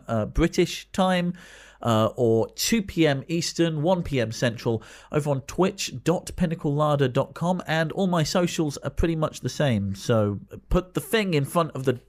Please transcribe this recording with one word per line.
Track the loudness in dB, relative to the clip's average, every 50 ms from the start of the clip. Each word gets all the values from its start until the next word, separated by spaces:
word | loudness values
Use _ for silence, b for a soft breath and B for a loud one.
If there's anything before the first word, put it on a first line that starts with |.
| -4 -2
uh, | -2 -2 -2
British | 0 2 2 2 2 4 2 0 0 -2 -8 -12 _
time, | -2 0 2 2 2 2 0 -2 -4 B B B B B B B B B
uh, | 0 2 4 4 4 2 2
or | 2 2 4 4 4 2 0
two | -4 -4 -2 0 0 0
P | 0 -2 0 2 2
M | 2 2 0 -2 -4
Eastern, | -4 -4 -4 -2 0 0 0 0 0 0
one | 0 0 0 0
P | -2 -2 -2 -2
M | -2 -2
Central, | -2 -2 -2 -2 -2 -2 -2 -2 -2 -2 B B B B B B
over | -2 -2 0 0
on | -2 -4
twitch | -4 -4 0 2 2 2 0 -2 -8 -8 -8 -4 -2
dot | 0 0 0 -2 -6 -4
pinnacle | -2 -2 -2 -2 -2 -2 -2 0
larder | 2 2 2 2 2 2 2
dot | 2 0 -2 -2 -4
com, | -4 -2 -2 -2 -2 -2
and | -2 0 0 0 -2
all | -2 0 0 2
my | 2 2 0
socials | 2 2 0 0 0 0 0 -2 -2 -4 -6
are | -8 -6
pretty | -2 0 0 0 2
much | 0 -2 -2 -2 -4
the | -8 -6
same, | -2 0 2 2 2 2 0 -2 -4
so | -4 0 2 2 4 2 2 0 -4 -8 -12 -16 -12 -4 0
put | 0 0 0 0 -4
the | -6
thing | -4 0 0 0 2 2
in | 0 0 0
front | 0 0 0 0 0
of | -2 -2 0
the | 0 0 0 -2